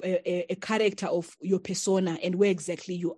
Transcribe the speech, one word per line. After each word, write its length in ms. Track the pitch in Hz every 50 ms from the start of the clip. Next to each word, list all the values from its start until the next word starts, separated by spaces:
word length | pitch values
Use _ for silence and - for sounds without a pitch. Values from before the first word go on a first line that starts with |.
| -
a, 480 | 185 185 175 - - 180 180 175 -
a 40 | 190
character 520 | 190 - - 220 220 220 202 202 - 196
of 260 | 180 151 175 165 - - _
your 200 | - 185 190 185
persona 600 | 185 - 185 - - 196 190 190 185 170 165 -
and 140 | - 185 180
where 160 | 185 202 202
exactly 420 | 190 165 151 - 170 - - 185 180
you 220 | 175 175 170 -